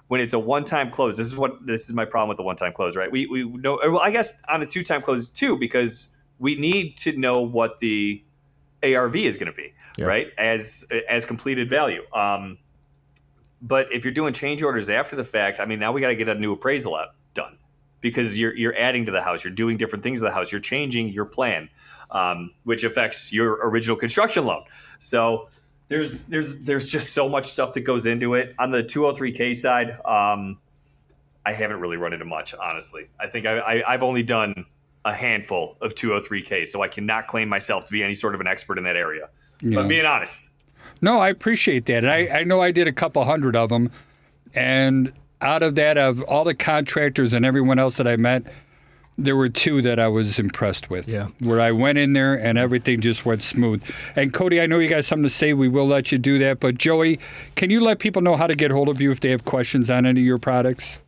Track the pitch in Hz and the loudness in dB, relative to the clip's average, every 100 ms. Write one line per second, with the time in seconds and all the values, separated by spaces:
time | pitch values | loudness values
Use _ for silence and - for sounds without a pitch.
0 | - 127 120 117 110 143 143 151 123 143 | -4 -2 0 -2 0 -2 -2 -2 -2 -2
1 | 120 104 113 135 135 - 131 113 - 117 | -2 -2 -6 -4 -4 -4 -6 -6 -4 -4
2 | 107 113 107 101 92 87 90 92 90 92 | -2 -2 -2 -2 -6 -4 -4 -2 -4 -2
3 | 95 131 131 127 120 123 135 143 156 165 | -4 -4 -4 -4 -6 -4 -4 0 0 2
4 | 190 233 - - - 160 147 185 170 147 | 2 0 -2 -8 -6 -4 -4 -6 -4 -2
5 | 135 127 120 - 277 131 117 123 117 - | -2 -4 -4 -4 -2 0 0 0 -2 -4
6 | - _ _ - 135 147 156 196 160 - | -16 _ _ -6 -4 -2 0 0 -2 -6
7 | 165 139 127 123 120 117 113 - 113 104 | -4 -2 0 0 0 0 0 -2 -2 0
8 | 101 104 _ _ _ _ _ _ 135 127 | -2 -6 _ _ _ _ _ _ 2 2
9 | 123 170 156 - 82 76 71 _ - - | 2 0 -2 -2 -8 -10 -16 _ -16 -6
10 | 82 107 156 - 113 113 107 - - 113 | -2 -2 -2 -2 -2 -2 -4 -12 -6 -6
11 | - 120 117 113 135 127 123 143 135 82 | -2 -4 -4 -6 -4 -4 -2 0 0 -4
12 | - 110 101 98 95 92 _ _ _ _ | -6 -2 -2 -2 -6 -16 _ _ _ _
13 | _ - _ _ _ _ 120 135 131 120 | _ -20 _ _ _ _ -2 0 0 -4
14 | 127 143 151 - 143 147 143 117 101 113 | -4 -2 -4 -4 -6 -2 -2 -2 0 0
15 | 135 139 113 107 98 98 107 107 107 135 | -2 -6 -4 -2 -2 -2 -6 -4 -2 0
16 | 127 110 110 104 104 98 127 143 98 78 | 0 0 -2 -2 -4 -2 -2 -2 -4 -6
17 | - _ _ - 65 - _ _ _ _ | -8 _ _ -12 -12 -14 _ _ _ _
18 | 120 127 113 107 113 - 113 - 123 123 | -4 -2 -2 -2 -2 -2 -2 0 0 0
19 | 107 92 87 85 92 98 113 110 110 101 | -2 -2 -2 -4 -6 -2 -2 0 -4 -4
20 | 120 123 107 98 87 104 - 139 139 120 | -6 -2 -2 -2 -4 -6 -4 -4 -2 -4
21 | 113 101 101 - 123 82 78 _ - - | -4 -4 -6 -4 -2 -2 -6 _ -20 -20
22 | - 95 90 87 87 - 117 110 113 127 | -6 -2 -2 -2 -10 -10 -4 -2 -2 0
23 | 110 - - 107 113 107 117 113 113 107 | -2 -4 -4 0 0 0 -2 0 0 -2
24 | 117 - 339 175 123 80 - - - - | -2 0 0 0 -2 -4 -8 -20 -20 -16
25 | - 120 113 110 - _ _ _ - 156 | -4 0 2 0 -6 _ _ _ -6 -4
26 | 147 127 - 156 139 135 127 139 139 151 | -4 -8 -6 -6 -4 -6 -4 -2 -2 -4
27 | - 147 135 139 135 - 123 135 127 123 | -2 -2 0 -2 -4 -4 -4 -2 -2 0
28 | 113 117 120 123 127 - 127 123 117 147 | 0 0 0 0 -2 -4 -2 -2 -2 0
29 | 143 139 127 - 123 123 127 123 117 117 | 0 0 -4 -2 -2 0 0 2 0 -6
30 | - 107 101 101 98 95 _ _ _ _ | 0 2 2 0 -6 -12 _ _ _ _
31 | _ _ _ _ 104 107 107 95 87 85 | _ _ _ _ -8 -4 -6 -6 -6 -6
32 | 85 85 82 80 - - 87 80 - 78 | -6 -8 -8 -10 -10 -10 -10 -10 -12 -18
33 | - - 104 117 110 113 110 117 101 127 | -18 -12 -10 -6 -4 -2 -2 0 0 0
34 | 131 123 117 113 104 95 - _ _ _ | 0 0 0 0 -2 -6 -14 _ _ _
35 | 107 107 123 107 - 90 78 - 113 - | -6 -4 -2 -2 -4 -6 -6 -6 -8 -4
36 | 113 101 - 98 - 95 80 98 95 - | -2 -2 -4 -8 -4 -4 -4 -4 -4 -4
37 | 104 110 - 113 107 98 - 98 - 104 | -4 -4 -4 -4 -2 -2 -2 -4 -4 -4
38 | 101 101 107 98 92 95 - 92 90 87 | -4 -2 -4 -4 -4 -4 -6 -4 -2 -2
39 | 82 78 76 _ _ _ 117 107 101 160 | -4 -6 -14 _ _ _ 0 0 2 2
40 | 156 120 85 - - _ _ _ - - | 2 0 -4 -12 -20 _ _ _ -20 -2
41 | 190 233 190 190 220 226 196 127 120 117 | 2 4 2 2 0 2 2 2 2 2
42 | 127 165 175 151 175 185 180 170 165 131 | 4 2 2 0 2 4 4 4 2 0
43 | 160 147 123 156 131 117 113 120 120 - | 0 2 2 2 2 2 4 2 0 -2
44 | - _ _ _ _ 127 127 131 135 135 | -20 _ _ _ _ -2 2 4 4 4
45 | 127 - _ - 135 160 160 147 151 151 | 2 -4 _ -4 0 2 2 4 4 6
46 | 135 123 - 143 165 143 160 151 139 151 | 4 2 2 2 2 0 2 0 0 0
47 | 147 139 123 120 131 135 131 131 131 127 | 2 2 2 4 4 4 4 4 4 2
48 | 120 113 120 127 - - _ _ _ _ | 2 4 4 2 -2 -14 _ _ _ _
49 | _ - 139 135 127 - 160 143 120 117 | _ -4 2 2 2 2 2 4 4 4
50 | 113 110 104 117 101 - 104 - - 90 | 4 4 2 0 -2 0 -2 -2 -6 -8
51 | 113 107 101 - 117 113 117 113 135 143 | -4 -6 -6 -4 2 4 4 4 4 4
52 | 139 139 135 131 117 113 123 123 131 117 | 4 4 4 2 2 2 2 2 2 2
53 | 117 110 120 110 - 123 117 107 - - | 2 2 0 0 0 2 2 0 -4 -12
54 | - 143 135 147 180 170 165 170 160 156 | -6 -2 0 0 2 4 4 4 2 2
55 | - 156 143 - 151 139 127 139 139 139 | 2 2 2 2 2 4 4 4 4 2
56 | - 131 135 139 135 127 131 120 160 160 | 2 2 4 4 4 2 0 2 2 4
57 | 160 156 - - - - 185 226 226 208 | 4 0 -4 -16 -12 -2 2 4 4 2
58 | 208 196 175 151 165 151 147 139 143 139 | 0 2 4 4 2 2 2 4 2 2
59 | 139 131 131 123 - 131 120 135 120 123 | 2 2 2 0 0 -2 2 2 4 4
60 | 127 127 127 123 131 123 127 123 - - | 4 6 4 2 2 2 2 -2 -8 -18